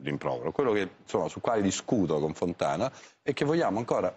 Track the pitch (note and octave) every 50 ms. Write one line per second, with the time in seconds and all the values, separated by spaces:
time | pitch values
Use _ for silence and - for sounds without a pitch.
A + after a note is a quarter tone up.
0 | C2 C#2+ D2 C#2+ - - C3 A#2+ - E2 - - C#3+ B2 G#2 G#2 F#2+ F#2 - -
1 | - - - G#2 E2 D#2 - G2 - - - A2 G2 F#2+ - - - - B2+ A2
2 | F2+ D2+ D#2+ D2 D2+ D#2 D#2+ - F#2+ F2 E2+ - E2 D2 D2 F2 A#2 C3+ - -
3 | - - - _ _ - C3 - D3+ C#3+ D#3+ E3+ D3+ G#2 F#2+ A2 A#2+ - D3+ A2+
4 | F#2 F2+ -